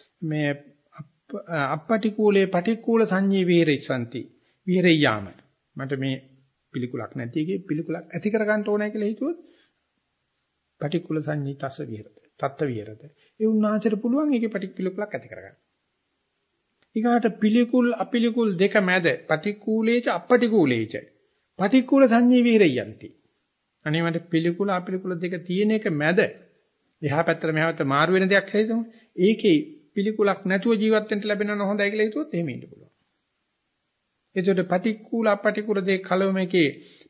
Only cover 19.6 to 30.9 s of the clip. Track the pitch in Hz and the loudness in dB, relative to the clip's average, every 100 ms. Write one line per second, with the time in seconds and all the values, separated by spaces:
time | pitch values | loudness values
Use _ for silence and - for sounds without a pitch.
19.6 | - 220 226 240 240 180 - 247 240 214 | -2 0 2 0 0 -2 2 2 4 4
20.6 | 143 120 107 - - _ _ _ _ - | 4 2 -4 -8 -12 _ _ _ _ -4
21.6 | 190 262 254 277 262 233 240 247 240 226 | 2 2 4 4 6 6 6 6 6 6
22.6 | 180 123 101 110 - - _ _ _ _ | 6 2 -4 -12 -18 -20 _ _ _ _
23.6 | _ _ 156 160 170 170 170 160 170 175 | _ _ -4 -2 -2 -4 -2 0 0 -2
24.6 | 202 180 180 185 190 175 180 175 180 180 | -2 -4 -4 -6 -6 -6 -6 -8 -4 0
25.6 | 214 220 214 151 151 185 185 - - _ | 0 0 -2 0 2 2 0 -4 -20 _
26.6 | _ _ _ - 147 147 170 165 160 156 | _ _ _ -8 -2 0 0 -2 -2 0
27.6 | 160 160 143 139 165 190 190 196 190 208 | 0 0 0 2 4 2 4 2 0 -2
28.6 | 220 226 226 - _ - 185 220 214 156 | 0 -2 -6 -12 _ 0 2 4 4 2
29.6 | - - _ - 202 214 202 190 180 196 | 0 -12 _ -4 -2 0 0 0 -2 0
30.6 | 233 220 214 | 2 2 2